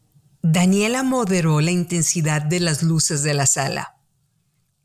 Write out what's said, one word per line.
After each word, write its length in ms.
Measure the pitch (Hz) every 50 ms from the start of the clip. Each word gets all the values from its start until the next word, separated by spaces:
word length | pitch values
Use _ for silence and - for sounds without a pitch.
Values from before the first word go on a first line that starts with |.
| _ _ _ _ _ _ _ _
Daniela 640 | - 165 160 185 175 185 190 202 208 220 240 254 269
moderó 580 | 262 262 254 233 180 190 180 160 160 151 151
la 100 | 151 170
intensidad 720 | 180 180 170 - 175 170 156 - - 180 151 156 151 151
de 180 | 151 151 175 180
las 220 | 175 165 151 131
luces 420 | 165 160 165 156 - - 165 143 143
de 100 | 151 143
la 120 | 143 139
sala. 520 | 131 - 147 135 - 64 69 - - - _ _ _ _ _ _ _ _ _ _ _ _ _ _ _ _ _ _